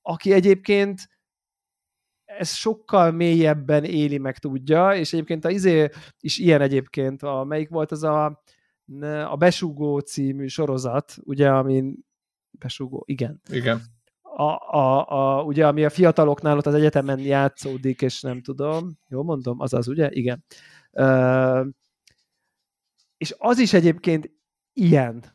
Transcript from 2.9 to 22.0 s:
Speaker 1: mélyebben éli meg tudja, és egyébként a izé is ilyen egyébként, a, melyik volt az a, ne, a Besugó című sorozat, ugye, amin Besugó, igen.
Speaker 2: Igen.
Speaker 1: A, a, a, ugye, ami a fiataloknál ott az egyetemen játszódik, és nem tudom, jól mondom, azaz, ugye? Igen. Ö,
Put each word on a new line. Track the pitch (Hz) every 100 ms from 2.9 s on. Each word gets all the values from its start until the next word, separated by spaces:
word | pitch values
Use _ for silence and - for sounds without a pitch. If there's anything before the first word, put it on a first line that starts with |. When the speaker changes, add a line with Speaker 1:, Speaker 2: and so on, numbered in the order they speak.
| 202 170
Speaker 1:
mélyebben | 165 170 165 156 151 135 151
éli | 151 160 147 143
meg | 135 127
tudja, | 147 135 131 156 190
és | 196 156
egyébként | 165 156 165
a | 165
izé | 196 185 160 151 - - _
is | - -
ilyen | 175 151
egyébként, | 139 135 131 - 135 135
a, | 143 135
melyik | 139 151 156
volt | 165 156
az | 151
a, | 156 151 151 147 _ _ _ _
ne, | _ 135 147 151
a | 151
Besugó | 147 175 170 170 143 147 143
című | 143 - 135 135 135
sorozat, | - 151 131 127 131 - -
ugye, | - 139 143
amin | 135 135 135 131 - _ _ _ _ _
Besugó, | - 131 - 131 131 -
igen. | 131 120 - -
Speaker 2:
Igen. | 127 120 117 117 _ _ _
Speaker 1:
A, | - 302 151 - - 151
a, | 131 135 -
a, | 139 135 135
ugye, | 156 147 151
ami | 147
a | 151
fiataloknál | - 175 160 151 143 156 147
ott |
az | 147
egyetemen | 147 151 147 139 135
játszódik, | 139 139 139 - 139 131 131 127
és | 131 -
nem | 135 123
tudom, | 127 135 143 160 175 156 _
jól | 131
mondom, | 165 147 123 123
azaz, | 135 127 120
ugye? | 151 143
Igen. | - 123 123 _ - - _ _
Ö, | - 135 131 127 131 131 131 131 - _ _